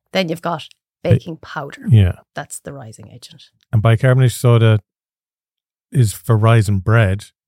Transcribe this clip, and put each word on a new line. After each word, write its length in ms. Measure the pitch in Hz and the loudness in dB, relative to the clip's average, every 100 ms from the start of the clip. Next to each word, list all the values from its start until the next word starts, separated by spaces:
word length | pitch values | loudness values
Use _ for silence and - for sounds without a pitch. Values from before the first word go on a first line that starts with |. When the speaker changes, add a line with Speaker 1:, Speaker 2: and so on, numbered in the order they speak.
| _ | _
Speaker 1:
Then 160 | 185 180 | -4 -4
you've 140 | 165 | -6
got 260 | 170 160 - _ _ _ | -8 -8 -12 _ _ _
Speaker 2:
Ba- 80 | 165 | 0
Speaker 1:
baking 280 | 170 - 160 | 0 0 -14
powder. 440 | - - 143 - 254 | -14 -14 -14 -12 0
Speaker 2:
Yeah. 300 | 113 90 - _ | 2 2 -2 _
Speaker 1:
That's 260 | - 147 - | -16 -16 -16
the 120 | - | -18
rising 360 | 139 113 107 104 | -18 -18 -20 -20
agent. 400 | 120 - - _ _ _ | -20 -20 -20 _ _ _
Speaker 2:
And 100 | 113 | 0
bicarbonate 500 | 107 110 131 127 127 | 2 2 2 2 2
soda 460 | - 123 117 113 107 - _ _ _ _ _ _ _ _ _ _ | 0 2 2 4 2 -2 _ _ _ _ _ _ _ _ _ _
is 220 | - 110 | -2 -2
for 240 | - - 113 | -2 -4 0
rising 420 | 113 117 101 101 | 2 2 2 -2
bread, 460 | 92 113 101 98 - _ | 0 0 0 -2 -10 _